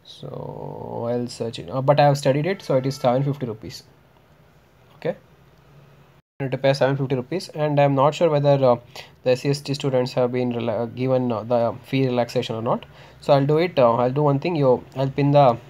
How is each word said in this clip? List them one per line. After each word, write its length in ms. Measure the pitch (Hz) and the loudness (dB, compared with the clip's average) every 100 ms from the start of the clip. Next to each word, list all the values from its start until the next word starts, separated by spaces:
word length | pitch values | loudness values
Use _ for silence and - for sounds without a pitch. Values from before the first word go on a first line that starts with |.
So 1040 | _ - - - - - 50 50 117 117 117 | _ -18 -16 -12 -12 -12 -14 -14 -12 -8 -4
I'll 180 | 123 120 | -4 -6
search 300 | - 113 117 | -8 -10 -8
it, 120 | 85 | -8
uh, 100 | 123 | -4
but 180 | 135 143 | 2 4
I 60 | 147 | 4
have 120 | 143 | 4
studied 260 | 143 135 160 | 2 0 -2
it, 160 | 196 | -4
so 160 | - 139 | 0 0
it 80 | 135 | 0
is 100 | 135 | -2
seven 280 | 127 123 | 0 2
fifty 240 | 143 135 120 | 0 -4 -6
rupees. 340 | 107 82 - - _ _ _ _ _ _ _ _ _ _ - | -8 -12 -18 -20 _ _ _ _ _ _ _ _ _ _ -10
Okay, 180 | 156 - _ _ _ _ _ - - _ _ _ _ _ | -8 -8 _ _ _ _ _ -20 -20 _ _ _ _ _
you 60 | 135 | -6
need 60 | |
to 80 | 127 | 0
pay 140 | 135 | 0
seven 220 | 135 131 139 | 2 2 0
fifty 200 | 135 135 | -2 -4
rupees, 340 | 123 170 - | -4 -8 -8
and 300 | 160 151 147 | -4 -2 2
I'm 160 | 143 139 | 2 4
not 180 | 139 | 2
sure 160 | 147 170 | 2 2
whether, 340 | 147 143 139 | 2 2 4
uh, 120 | 131 117 - - - _ | 4 2 -2 -20 -20 _
the 80 | 127 | -2
S 100 | 127 | 0
C 80 | 143 | 0
S 120 | 143 | -4
T 120 | 143 | -4
students 400 | 135 143 127 127 | -4 -2 -2 -2
have 180 | - 123 | -2 -2
been 220 | 127 123 | 0 -2
rela-, 400 | 120 117 107 117 110 | -2 -4 -4 -6 -4
given, 360 | 131 131 123 | -2 0 0
uh, 100 | 110 | -4
the 340 | 113 120 117 104 - | -2 0 0 -4 -6
fee 200 | 135 131 | -2 0
relaxation 500 | 123 117 127 117 113 | 0 -2 -4 -4 -6
or 60 | |
not. 240 | 117 196 - - - - | -4 -4 -6 -20 -20 -12
So 140 | - | 2
I'll 140 | 143 139 | 2 4
do 100 | 151 | 2
it, 220 | 180 175 | 0 4
uh, 160 | 120 117 | 4 4
I'll 160 | 123 | 0
do 100 | 135 | 2
one 160 | 147 139 | 2 2
thing, 180 | 165 170 | -2 0
you, 280 | 135 123 - - | 2 2 -2 -6
I'll 140 | 139 | -4
pin 220 | 139 143 | 0 2
the 260 | 143 135 113 | 6 4 2